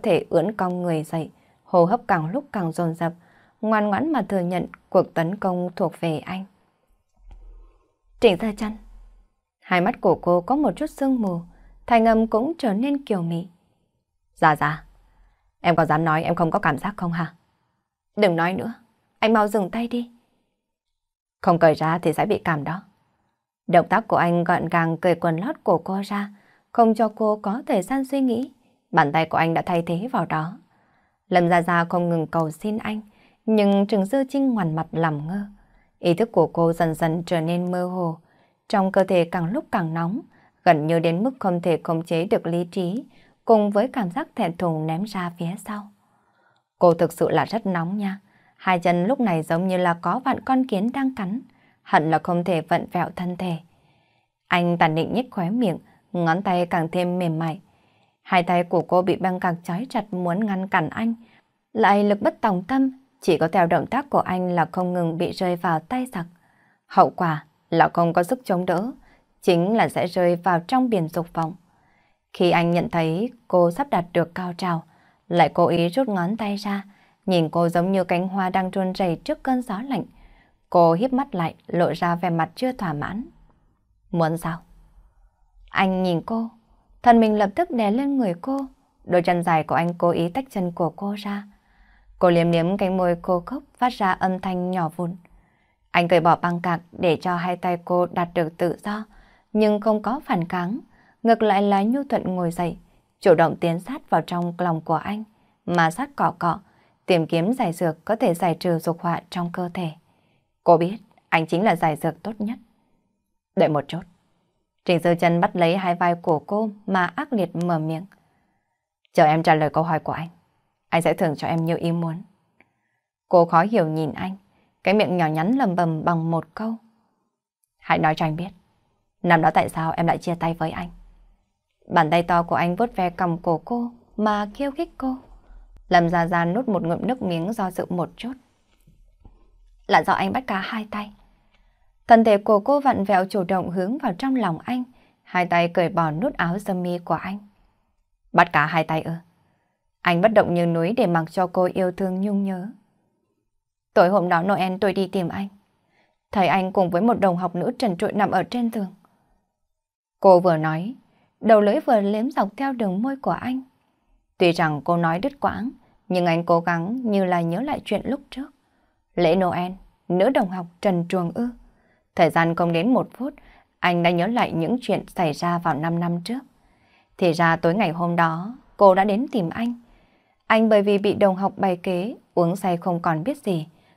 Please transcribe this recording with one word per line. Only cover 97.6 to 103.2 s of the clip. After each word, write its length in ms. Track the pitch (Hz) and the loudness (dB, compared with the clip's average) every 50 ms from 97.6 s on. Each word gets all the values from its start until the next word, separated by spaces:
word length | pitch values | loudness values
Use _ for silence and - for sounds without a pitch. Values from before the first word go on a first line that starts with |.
| - 180 175 170 175 | -2 -4 -4 -4 -2
cô 220 | - 180 175 180 | -2 0 0 0
đạt 220 | 175 - 180 175 170 - | 0 -2 -4 -4 -2 -2
được 220 | 175 165 160 170 | -2 -2 -2 -2
tự 200 | - 175 170 - - - | -2 -2 -2 -2 -4 -6
do, 200 | 202 208 214 214 - _ - - _ _ _ _ _ - | -8 -8 -8 -8 -12 _ -20 -20 _ _ _ _ _ 0
nhưng 280 | 214 214 214 208 208 | 2 2 4 2 2
không 220 | 208 226 214 214 208 | 2 0 0 0 -2
có 180 | 208 240 302 - | -4 -4 -4 -4
phản 240 | - 247 180 165 170 | -2 -2 -2 -2 -2
kháng, 300 | - 180 175 175 220 311 - _ _ _ _ _ _ _ - | -4 -4 -4 -4 -6 -8 -10 _ _ _ _ _ _ _ 2
ngược 200 | 226 226 226 220 | 2 2 4 6
lại 200 | 214 190 196 202 | 4 4 4 4
là 200 | 202 196 196 202 | 2 2 2 2
nhu 200 | 220 247 285 277 277 | 0 0 -2 -2 -2
thuận 280 | 233 202 - - 185 | -2 -2 -2 -2 -2
ngồi 140 | 180 175 170 | -2 -2 -4
dậy, 280 | 170 175 175 165 170 - - _ _ _ _ _ _ _ | -2 -4 -4 -6 -6 -8 -14 _ _ _ _ _ _ _